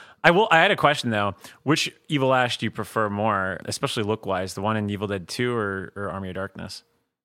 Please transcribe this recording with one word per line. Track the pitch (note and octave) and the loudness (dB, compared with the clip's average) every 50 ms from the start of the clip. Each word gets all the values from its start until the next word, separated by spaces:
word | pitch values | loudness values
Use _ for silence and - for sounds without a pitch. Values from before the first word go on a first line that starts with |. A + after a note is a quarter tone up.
| - - - _ - | -20 -20 -16 _ 4
I | D#3+ | 6
will, | E3+ F#3+ A3 - | 6 6 4 6
I | E3+ | 6
had | D#3+ E3+ G3+ | 6 6 4
a | G3 | 4
question, | - - C#3+ D3 - - B2 | 4 4 2 2 2 -2 -2
though. | A2 G#2 G2+ G2+ F#2+ - - - - _ _ | 0 2 0 0 -2 -6 -14 -20 -20 _ _
Which | B2+ D#3 D#3+ - - - _ _ _ | 0 0 0 0 -4 -6 _ _ _
Evil | D#3 C#3+ C3+ C3 C3 | -2 0 2 4 4
Ash | B2+ B2 B2 A#2+ | 4 2 2 0
do | - - | -2 -4
you | A2 | -6
prefer | - - G#2 - - A2+ A2 G#2 | -4 -6 -10 -4 -2 -2 0 0
more, | G2+ G#2 G#2+ A2 G#2 G2 F#2+ F#2+ F2+ - - | 0 0 0 0 0 0 0 -2 -4 -6 -8
especially | - G#2 - - C3+ - B2 G#2+ | -8 -6 -4 -4 -4 -2 -2 0
look-wise, | G2+ A2 A2 - G2 F#2+ F#2 F#2+ F#2 - | 0 -2 -2 -2 -4 -2 -2 -2 -4 -6
the | - | -4
one | G2 G#2+ A2 | -2 0 0
in | G#2+ G#2 G2+ | 0 -2 -2
Evil | G2+ F#2+ G#2 | -4 -4 -4
Dead | G2 G2+ G2 E2+ - | -4 -4 -6 -6 -8
Two | - - B2 B2 A#2+ | -4 -4 -2 -2 -2
or, | A#2 G#2 G2+ G2 F#2+ F#2 - _ | -2 -2 -2 -4 -6 -8 -10 _
or | G2 G2+ F#2 | -8 -8 -6
Army | D#2+ G2 G2 | -6 -6 -8
of | F#2 F2+ | -8 -6
Darkness? | F#2+ F#2+ G2 - F#2 F2 F#2+ - - _ _ _ _ _ _ _ _ | -8 -8 -8 -10 -12 -12 -12 -14 -16 _ _ _ _ _ _ _ _